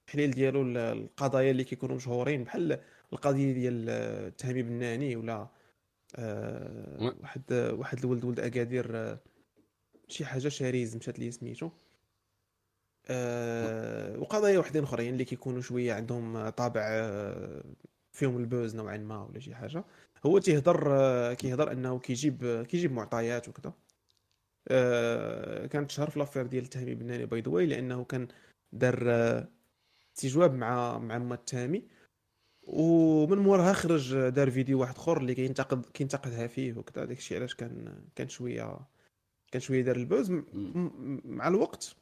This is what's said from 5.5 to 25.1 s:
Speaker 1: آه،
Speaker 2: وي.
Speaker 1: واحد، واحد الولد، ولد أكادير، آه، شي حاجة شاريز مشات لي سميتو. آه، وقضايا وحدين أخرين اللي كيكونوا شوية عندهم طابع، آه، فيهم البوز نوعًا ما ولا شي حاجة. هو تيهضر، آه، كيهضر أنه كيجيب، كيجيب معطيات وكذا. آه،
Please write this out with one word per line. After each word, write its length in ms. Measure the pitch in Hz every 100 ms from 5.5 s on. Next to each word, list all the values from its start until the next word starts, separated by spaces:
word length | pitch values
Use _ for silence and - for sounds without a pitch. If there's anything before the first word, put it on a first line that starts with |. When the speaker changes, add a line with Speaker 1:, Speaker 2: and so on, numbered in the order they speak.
| _ _ _ _ _ _ -
Speaker 1:
آه، 840 | 117 104 107 113 95 113 - 69
Speaker 2:
وي. 120 | 117 -
Speaker 1:
واحد، 220 | - - 135
واحد 460 | 127 117 113 131 123
الولد، 260 | 127 123
ولد 160 | 123 117
أكادير، 460 | 113 120 120 127 117 113
آه، 220 | 110 110 _ _ _ _ _ _ _ _ _
شي 160 | -
حاجة 240 | 143 131 143
شاريز 480 | 143 131 127 117 117
مشات 220 | 120 117
لي 120 | 120
سميتو. 400 | 117 120 117 165 - _ _ _ _ _ _ _ _ _ _ _ _ -
آه، 1120 | 127 123 120 117 117 113 110 113 110 104 104
وقضايا 400 | - 214 208 190
وحدين 240 | - 156
أخرين 300 | 139 120 117
اللي 120 | 127
كيكونوا 360 | 127 127 135 127
شوية 320 | 123 123 123
عندهم 540 | 107 117 120 117 113 110
طابع، 320 | 113 120 117
آه، 800 | 107 110 113 101 101 90 98 73 - - - _ _
فيهم 240 | - 139 123
البوز 400 | 117 123 113 110
نوعًا 200 | 107 104
ما 280 | 107 107
ولا 140 | 101 -
شي 160 | 135
حاجة. 300 | 117 110 156 208 - _ _ 143
هو 120 | 196
تيهضر، 580 | 185 151 135 - 147 139
آه، 380 | 135 123 120
كيهضر 380 | 123 135 127 151
أنه 260 | 127 127 127
كيجيب، 680 | - 120 147 127 123 117 120
كيجيب 240 | 175 175
معطيات 560 | 127 104 117 117 120 117
وكذا. 240 | - 143 - _ _ _ _ _ _ _ _ -
آه، 1000 | 131 123 120 117